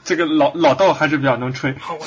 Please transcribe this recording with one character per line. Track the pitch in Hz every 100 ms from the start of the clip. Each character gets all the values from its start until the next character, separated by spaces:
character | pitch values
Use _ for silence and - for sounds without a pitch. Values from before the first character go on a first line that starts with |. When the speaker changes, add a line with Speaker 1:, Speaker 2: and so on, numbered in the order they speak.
Speaker 1:
这 | -
个 | 165 170
老， | 156 139
老 | 180 160
道 | - 190
还 | 147 151
是 | 147
比 |
较 | 135 120
能 | 123
吹。 | 131 139
Speaker 2:
好， | 131 -
我 |
的 | -